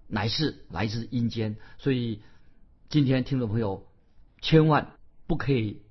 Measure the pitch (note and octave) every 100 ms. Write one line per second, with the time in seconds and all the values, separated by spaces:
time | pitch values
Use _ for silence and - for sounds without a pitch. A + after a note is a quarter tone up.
0 | - G#2+ G#2+ A2 D3+ - - E2 A2 A2+
1 | A2 B2+ A#2 A2+ A2 G#2+ - - - C3
2 | A#2+ G#2+ - - - - - - - D3+
3 | C3 C3 B2 C3 A#2 G#2+ G#2+ F#2+ - -
4 | _ - - _ - D#3+ D#3 C#3+ - -
5 | - - - D#3+ B2+ C3+ G#2+ - -